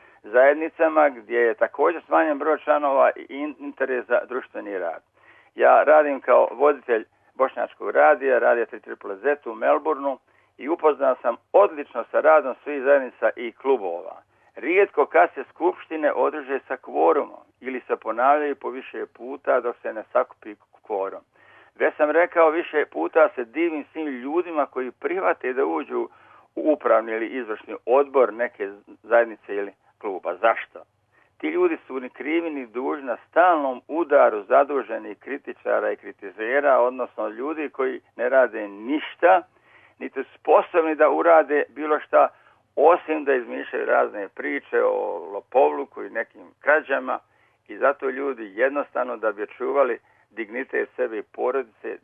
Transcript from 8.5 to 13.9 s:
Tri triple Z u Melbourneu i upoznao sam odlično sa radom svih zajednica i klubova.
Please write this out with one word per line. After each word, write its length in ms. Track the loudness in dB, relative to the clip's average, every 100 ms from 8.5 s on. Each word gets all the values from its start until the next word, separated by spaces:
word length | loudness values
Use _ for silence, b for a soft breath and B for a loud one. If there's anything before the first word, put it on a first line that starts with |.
| 2 -2
Tri 140 | -8
triple 360 | -16 -14 -12 -6
Z 300 | -4 -4 -6
u 80 |
Melbourneu 640 | -4 0 0 -2 -4 -4 -8 _ _ _ -12
i 100 | -6
upoznao 460 | 0 2 2 0 -2
sam 140 | -2 -6 _
odlično 520 | 4 4 2 -10 -10 -4
sa 100 | 0
radom 340 | 4 4 4 -8
svih 180 | -8 -4
zajednica 480 | 2 2 2 -2 -2 -2
i 160 | -10
klubova. 720 | -6 0 0 -2